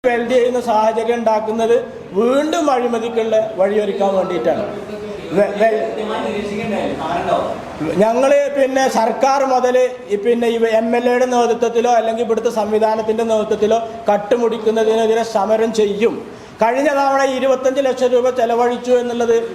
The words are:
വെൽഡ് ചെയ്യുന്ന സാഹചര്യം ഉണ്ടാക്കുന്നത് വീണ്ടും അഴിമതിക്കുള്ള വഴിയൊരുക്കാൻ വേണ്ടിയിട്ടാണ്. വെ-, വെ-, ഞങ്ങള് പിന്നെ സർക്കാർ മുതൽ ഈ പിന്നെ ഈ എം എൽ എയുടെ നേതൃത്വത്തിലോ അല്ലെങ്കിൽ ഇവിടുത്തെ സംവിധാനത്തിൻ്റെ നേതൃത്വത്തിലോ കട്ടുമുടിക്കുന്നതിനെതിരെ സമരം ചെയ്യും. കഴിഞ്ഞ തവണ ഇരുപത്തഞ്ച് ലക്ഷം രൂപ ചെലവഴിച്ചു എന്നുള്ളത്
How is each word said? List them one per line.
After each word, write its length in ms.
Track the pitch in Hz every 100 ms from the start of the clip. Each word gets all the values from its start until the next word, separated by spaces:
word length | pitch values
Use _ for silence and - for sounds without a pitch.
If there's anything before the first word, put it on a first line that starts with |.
| 254
വെൽഡ് 280 | 233 233 254
ചെയ്യുന്ന 240 | 247 247 233
സാഹചര്യം 480 | 214 220 220 226 240
ഉണ്ടാക്കുന്നത് 580 | 220 220 214 226 226 240 - - - 185
വീണ്ടും 440 | 233 277 302 339 302 254
അഴിമതിക്കുള്ള 580 | 240 233 233 226 220 214 - -
വഴിയൊരുക്കാൻ 500 | 196 214 208 196 196 190
വേണ്ടിയിട്ടാണ്. 460 | 175 175 160 151 - - - 208 208 190 - 165
വെ-, 160 | 202 202
വെ-, 160 | 226 214 - - 214 214 208 208 202 208 208 208 - - - - - - - - - - 151 170
ഞങ്ങള് 360 | 214 233 269 285 277 277
പിന്നെ 260 | 262 262 233 -
സർക്കാർ 420 | 226 - 269 277 262
മുതൽ 220 | 254 247 254 254 247 -
ഈ 20 | 202 240
പിന്നെ 220 | 240 233 233
ഈ 20 | 226 220
എം 80 | 233 240
എൽ 80 | 247
എയുടെ 140 | 247 254
നേതൃത്വത്തിലോ 600 | 240 233 226 226 233 240 240
അല്ലെങ്കിൽ 240 | 220 226 220
ഇവിടുത്തെ 240 | 226 233 220
സംവിധാനത്തിൻ്റെ 640 | 208 214 220 220 220 220 226
നേതൃത്വത്തിലോ 480 | 220 208 208 214 233 226 - -
കട്ടുമുടിക്കുന്നതിനെതിരെ 1120 | 202 - 240 233 226 214 220 214 220 220 226 226
സമരം 400 | 214 196 220 226 214
ചെയ്യും. 340 | 208 196 226 - - - - -
കഴിഞ്ഞ 280 | 220 254 294 277
തവണ 220 | 277 269 269 262
ഇരുപത്തഞ്ച് 420 | 269 254 269 269 269
ലക്ഷം 240 | 247 254 247
രൂപ 140 | 254 247
ചെലവഴിച്ചു 540 | 226 226 240 247 247 247
എന്നുള്ളത് 340 | 240 240 233 226 226